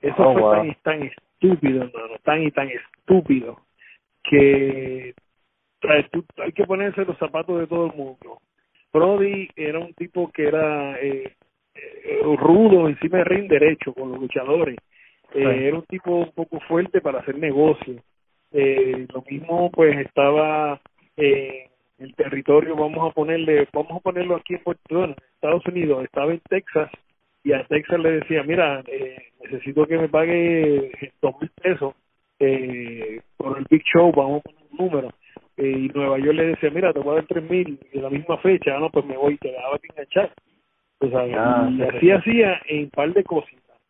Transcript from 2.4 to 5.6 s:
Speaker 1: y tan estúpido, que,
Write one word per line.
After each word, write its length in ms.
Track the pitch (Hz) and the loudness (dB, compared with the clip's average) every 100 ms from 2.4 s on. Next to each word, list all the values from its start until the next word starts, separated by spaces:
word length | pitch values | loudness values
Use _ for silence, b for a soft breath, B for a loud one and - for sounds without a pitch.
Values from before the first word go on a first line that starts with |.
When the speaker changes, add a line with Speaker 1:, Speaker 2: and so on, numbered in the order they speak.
Speaker 1:
y 80 | 156 | 0
tan 180 | 147 135 | -2 -4
estúpido, 880 | 123 - _ - 190 156 135 120 117 _ _ b b _ _ | -8 -14 _ 2 4 4 0 0 -14 _ _ b b _ _
que, 920 | - 143 139 139 135 135 131 131 127 - _ _ _ _ | 2 6 6 6 0 -4 -8 -12 -14 -20 _ _ _ _